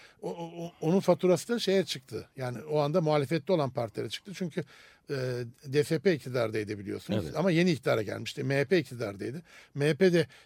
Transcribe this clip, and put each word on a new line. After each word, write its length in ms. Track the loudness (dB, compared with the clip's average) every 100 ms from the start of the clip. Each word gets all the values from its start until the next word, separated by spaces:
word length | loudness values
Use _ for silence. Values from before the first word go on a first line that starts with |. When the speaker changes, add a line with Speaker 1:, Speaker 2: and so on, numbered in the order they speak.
| -20 _
Speaker 1:
O, 120 | -10
o, 300 | -8 -10 -10
o, 80 | -12 -2
onun 200 | 2 4
faturası 480 | 4 4 4 2 2
da 100 | -2
şeye 260 | 2 2
çıktı. 440 | 0 -6 -8 -12 -10 -8
Yani 260 | -6 -6
o 160 | -2 0
anda 220 | 2 2
muhalefette 520 | 2 2 2 -2 0
olan 180 | 0 0
partilere 380 | -2 -6 -6 -8
çıktı. 240 | -10 -12
Çünkü, 300 | -8 -6 -6 -10 -16 -20 _ -8
e, 340 | -6 -4 -4 -8 -12 -2
D 180 | 0
S 140 | 2 2
P 160 | 2
iktidardaydı 640 | 0 0 0 0 -2 -4 -6
biliyorsunuz. 460 | -6 -8 -4 -4
Speaker 2:
Evet. 120 | -2 0
Speaker 1:
Ama 140 | 2
yeni 200 | 4 4
iktidara 320 | 2 0 0
gelmişti. 420 | -2 -8 -8 -6
M 160 | -2 0
H 40 |
P 140 | 2 0
iktidardaydı. 640 | 0 -6 -8 -6 -8 -10 -14 -20 -12
M 140 | 0 0
H 60 |
P 180 | 4 4
de 140 | 6 2 -6